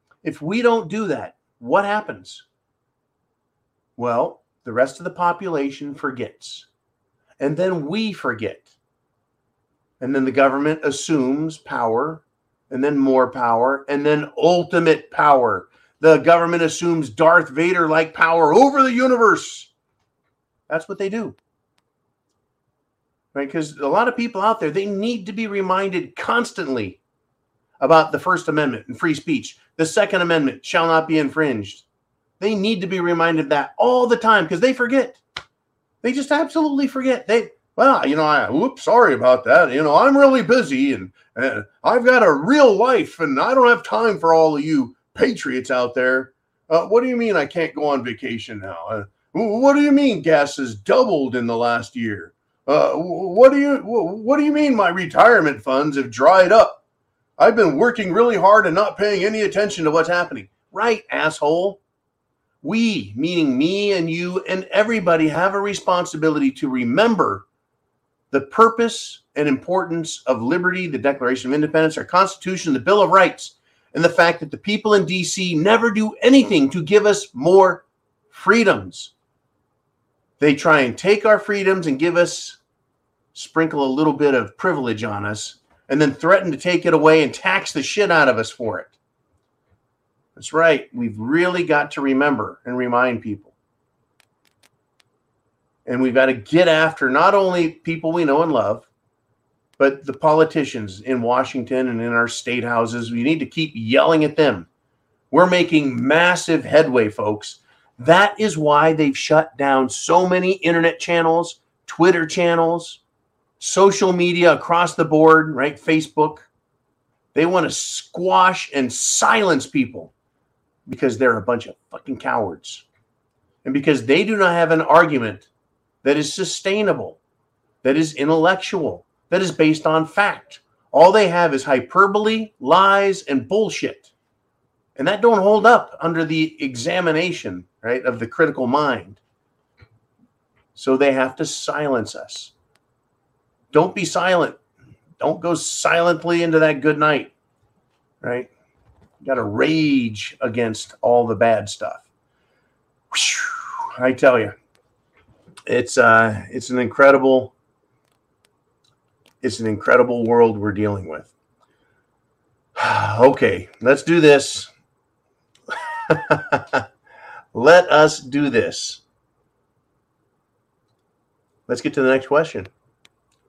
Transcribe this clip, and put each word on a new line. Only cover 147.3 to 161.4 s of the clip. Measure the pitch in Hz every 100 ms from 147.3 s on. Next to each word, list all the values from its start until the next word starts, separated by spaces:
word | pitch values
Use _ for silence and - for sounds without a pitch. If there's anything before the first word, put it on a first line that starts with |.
| _ _ _ _ _ _ _ _ _
right? | - 123 123 _ _ _ _ _ _ _
You | -
gotta | 131
rage | 110 107 139 160 151 139 117 107 - -
against | 127 113 117 110 - -
all | 110 120 117
the | 107
bad | 117 110 104
stuff. | - - - _ _ _ _ _ _ _ _ _ _ _
Whew, | - - - - - - - - - 127
I |
tell | 127 139 123
you, | 107 - _ _ _ _ _ _ _ _ _ - -
it's, | 120 120 -
uh, | 117 113 113 104 90
it's | 131 -
an | 127
incredible, | 120 - 139 139 135 131 120 _ _ _ _ _ _ _ _ _ _ _ _ _ _ _ _ _ _ _
it's | 131 107
an | 113
incredible | 104 - 123 123 120 113
world | 120 117 104
we're | 104
dealing | 98 107 101 90
with. | 76 - _